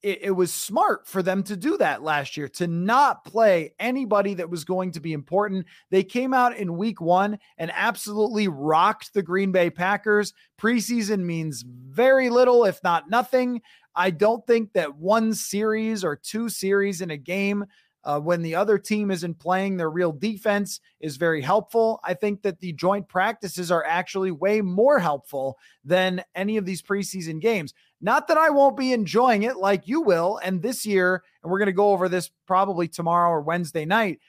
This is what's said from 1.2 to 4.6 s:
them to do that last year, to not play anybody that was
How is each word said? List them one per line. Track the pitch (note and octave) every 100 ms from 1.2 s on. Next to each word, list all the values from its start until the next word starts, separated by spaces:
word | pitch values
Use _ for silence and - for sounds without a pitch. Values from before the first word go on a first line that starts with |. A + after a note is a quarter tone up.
them | F3+ F#3+
to | G3 G3+
do | B3 F#4+
that | E3+ A#2+
last | D3+ D3 C#3 -
year, | C#3
to | - F3
not | E3+ F#3+ B3 C#4+ -
play | - A3 A3 F3 D3+ -
anybody | A3 C4 A#3+ G#3 G3
that | F#3 E3
was | F3